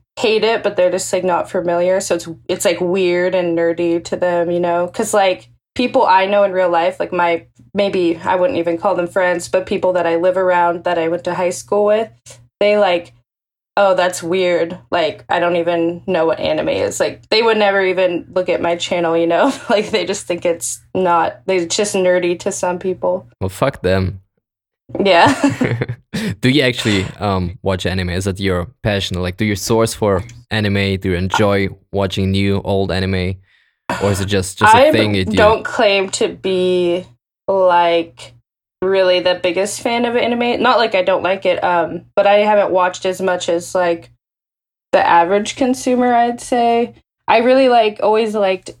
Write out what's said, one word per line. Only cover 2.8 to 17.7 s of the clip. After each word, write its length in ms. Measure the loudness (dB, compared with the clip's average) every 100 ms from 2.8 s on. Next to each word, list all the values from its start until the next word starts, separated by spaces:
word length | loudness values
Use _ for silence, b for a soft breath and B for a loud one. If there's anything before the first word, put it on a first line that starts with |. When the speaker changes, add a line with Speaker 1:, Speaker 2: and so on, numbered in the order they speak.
Speaker 1:
weird 540 | -2 0 0 0 0
and 220 | 0 -2 0
nerdy 440 | 0 0 -2 -2
to 120 | -4 -4
them, 340 | -2 0 0
you 100 | -2
know? 280 | 0 -2 -2
'Cause, 240 | -4 -2
like, 380 | 2 2 0 -8 _ _
people 320 | -4 0 2 4
I 180 | 4 4
know 160 | 2
in 80 | 2
real 180 | 2 0
life, 280 | 2 0 -2
like, 140 | -4
my, 320 | -2 0 -2 -6 _ -8
maybe 440 | -2 0 0 0 -2
I 120 | -2 0
wouldn't 220 | 0 0
even 200 | -2 -2
call 160 | -2
them 140 | -2 -2
friends, 400 | 0 0 -2 -2
but 180 | -2 -2
people 260 | -2 0
that 120 | 0 0
I 100 | 0
live 220 | 0 2
around 460 | 2 2 2 0
that 140 | -2 -2
I 100 | -2
went 160 | -4
to 100 | -4
high 160 | -4 -4
school 340 | -4 -4 0
with, 240 | 2 0 -2 _ -20 B B -2
they, 180 | 2 4
like, 340 | 2 0 -4 _ _ _ _ _ _ 2
"Oh, 180 | 2
that's 280 | 4 0 -2
weird. 560 | -4 -2 0 0 -2 -8 -6
Like, 320 | -2 -2 -4 -4
I 100 | -2
don't 180 | 0 0
even 460 | 0 0 0 -2 -2
know 180 | 0
what 160 | 0 0
anime 300 | -2 -2 -2
is." 280 | -2 -2 -2
Like, 300 | -4 -6 -2
they 140 | 0
would 160 | 2 2
never 240 | 2